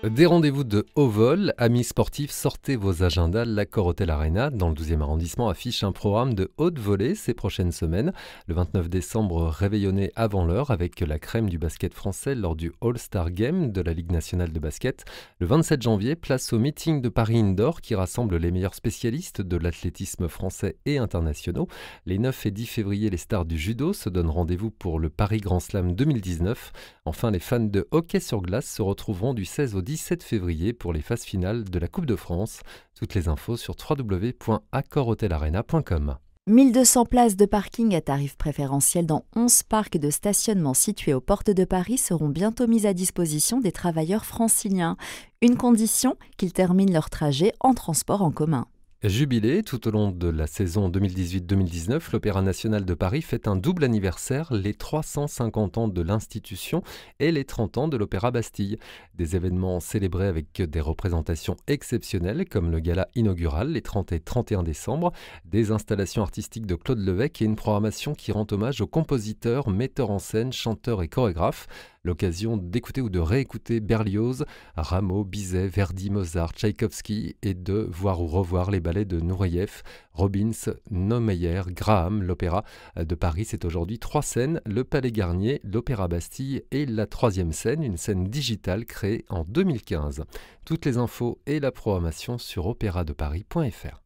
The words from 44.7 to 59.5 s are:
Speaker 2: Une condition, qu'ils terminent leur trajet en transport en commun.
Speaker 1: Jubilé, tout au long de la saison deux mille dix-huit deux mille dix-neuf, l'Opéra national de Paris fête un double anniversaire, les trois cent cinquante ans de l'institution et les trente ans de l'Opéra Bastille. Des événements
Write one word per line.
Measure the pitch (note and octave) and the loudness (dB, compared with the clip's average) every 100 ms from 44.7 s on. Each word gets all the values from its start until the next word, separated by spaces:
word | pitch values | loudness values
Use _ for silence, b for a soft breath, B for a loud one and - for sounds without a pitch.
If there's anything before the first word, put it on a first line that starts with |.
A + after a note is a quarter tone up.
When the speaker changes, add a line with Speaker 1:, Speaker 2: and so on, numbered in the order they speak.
| F#3+ E3+ F3+ B B B _ | 0 0 -2 B B B _
Speaker 2:
Une | A#3+ A#3+ | 4 6
condition, | B3 A3+ A3 - B3+ E4+ b - | 6 6 4 2 0 0 b -4
qu'ils | F#3 | -2
terminent | - F#3 F#3 G3 | 2 4 6 6
leur | E3 - | 4 0
trajet | - D3+ C3+ F#3+ - | -2 0 4 2 4
en | B3+ | 4
transport | A#3+ - D3+ - G3+ | 4 0 -2 0 2
en | F3+ | 2
commun. | - D3+ C#3 A2 _ - - | 2 0 0 -2 _ -20 -4
Speaker 1:
Jubilé, | G#2 G2+ D3 B2 G#2+ E3+ | 0 2 2 4 4 2
tout | G#3+ B2 A#2 | 0 -4 0
au | |
long | G#2+ G#2 | 2 0
de | F2+ E2+ | 2 0
la | D#2+ D#2 | 0 -2
saison | - F#2+ F2+ G2 | 0 0 2 2
deux | F2+ | 2
mille | G2 | 0
dix-huit | F2+ F2 F#2 | 0 -2 -2
deux | F2 G2 | 2 2
mille | F#2 | 2
dix-neuf, | E2+ E2 C#3+ - | 0 -2 -2 0
l'Opéra | A2+ G#2+ G2 | -2 0 2
national | F#2+ F2+ A2+ G#2+ F#2 | 2 0 0 0 0
de | |
Paris | F2 F#2+ C3+ | 0 0 -2
fête | D#3+ A#2+ - | -2 -4 0
un | |
double | F#2+ G#2+ F3+ | 0 0 2
anniversaire, | C#3 A2 F#2+ - - C3 E3 | 2 2 0 -4 -4 -4 -2
les | A2+ F#2+ | -2 -2
trois | G#2 - D3+ | -4 -4 -4
cent | D#3 - C#3+ | -2 -4 -4
cinquante | - A#2 A2 G2+ A#2 | -2 -2 0 -2 0
ans | A2+ | 0
de | F2+ | 0
l'institution | E2 G#2+ - A2 - F#2 - D#3+ - B B _ | 0 0 -2 -12 -10 -12 -4 -4 -4 B B _
et | D3+ | 2
les | D#3+ | 2
trente | C#3 - A2 - | -2 -2 -2 0
ans | D#3 | -2
de | C3+ | 0
l'Opéra | G2+ G2 A#2 | -2 0 0
Bastille. | B2 A2 - G2 G#2+ B B B | 0 -4 -4 -4 -4 B B B
Des | - E2 F2+ | -6 -2 0
événements | F2+ | 0